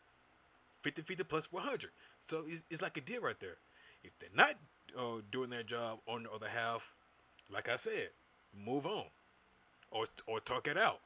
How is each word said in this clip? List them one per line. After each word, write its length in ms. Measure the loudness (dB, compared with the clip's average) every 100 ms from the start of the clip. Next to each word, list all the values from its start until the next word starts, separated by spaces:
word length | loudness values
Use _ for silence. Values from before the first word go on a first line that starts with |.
| -20 -20 -20 -20 -20 -20 -20 -6
Fifty 180 | -4 -4
fifty 240 | -4 -4
plus 260 | 0 0 0
one 120 | -2
hundred. 280 | -2 -2 -4 -10 -20 -12
So 220 | -4 -2 -2
it's, 180 | -6 -4
it's 120 | -2
like 160 | -2 -4
a 20 |
deal 220 | -4 -2
right 180 | 0 -2
there. 160 | -6 -12 -18 -20 -20 -20
If 60 | -20 -18
they're 100 | 0
not, 220 | 8 8 6 -10 -20 -12 -4
uh, 240 | -2 -2 -4
doing 180 | -2 -2
their 140 | -2
job 380 | -2 -2 -2 -4 -6
on 180 | -6
the 60 | -4
other 180 | -6 -2
half, 440 | 0 2 0 -4 -14 -20 -20 -20 -20 -8
like 200 | -4 2
I 60 | 2
said, 340 | 2 0 -4 -6 -20 -20 -20
move 300 | -10 -2 0
on 220 | 0 -2 -4 -10 -20 -20 -20 -20 -20 -20 -6
or, 140 | -2 -2 -4 -4
or 120 | -2
talk 300 | 0 0 2
it 80 | 4
out. 240 | 4 4